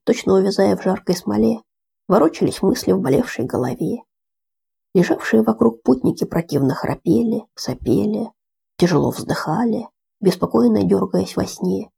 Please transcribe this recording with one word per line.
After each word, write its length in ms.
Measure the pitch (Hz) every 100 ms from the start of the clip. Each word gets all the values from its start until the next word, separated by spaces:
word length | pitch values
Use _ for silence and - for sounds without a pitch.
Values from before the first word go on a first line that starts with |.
точно 300 | - - -
увязая 420 | 190 190 196 196 196
в 60 |
жаркой 340 | 190 185 - 180
смоле, 440 | - 208 226 226 - _ _ _ -
ворочались 540 | 196 311 - 190 -
мысли 300 | 196 - -
в 80 | 190
болевшей 440 | - 135 - -
голове. 580 | - - 127 120 - 233 - _ _ _ _ _ _ _ _
Лежавшие 480 | 185 175 - - 220
вокруг 400 | 220 220 233 226
путники 420 | - 254 - -
противно 500 | 180 170 170 143 131
храпели, 680 | 160 - - - 208 233 220 -
сопели, 760 | - - 123 - 147 208 208 220 - _ _ _ -
тяжело 320 | 175 147 135
вздыхали, 800 | - - 160 - 170 233 226 - _ _ _
беспокойно 640 | 196 - - 226 240 214
дёргаясь 520 | 185 196 185 180 185 -
во 100 | 190
сне 440 | - 185 190 214